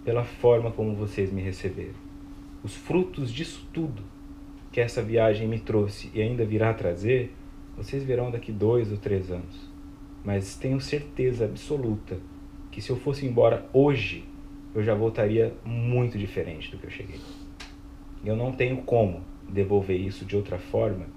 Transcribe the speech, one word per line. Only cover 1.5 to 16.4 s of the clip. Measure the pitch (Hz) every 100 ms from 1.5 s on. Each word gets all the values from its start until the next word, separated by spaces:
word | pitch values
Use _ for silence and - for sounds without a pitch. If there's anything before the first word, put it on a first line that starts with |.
| 92 95 - 87 - - - - - - -
Os | - -
frutos | - 165 185 - 127
disso | 117 165 - -
tudo | 165 160 104 98 - - - - - -
que | -
essa | 117 -
viagem | 107 113 110 107 110
me | 113
trouxe | - 110 101 - -
e | -
ainda | 110 123
virá | 104 107 113
trazer, | 110 92 87 107 127 117 - - - - -
vocês | 101 139
verão | 135 120 123
daqui | 117 -
dois | 104 107 120 107
ou | 104
três | 104 95 87
anos. | 87 87 - - - - - - -
Mas | 101 101 95 -
tenho | 131 131
certeza | - 147 - - 127 113 110
absoluta | - - 147 117 104 - 90 - - - - -
que | -
se | -
eu | 120
fosse | 147 135 135
embora | 117 117 113 -
hoje, | 131 147 135 - - - - - - -
eu | 110
já | 107 104
voltaria | 113 110 104 113 113 -
muito | 117 117 120 123 120 107
diferente | 101 -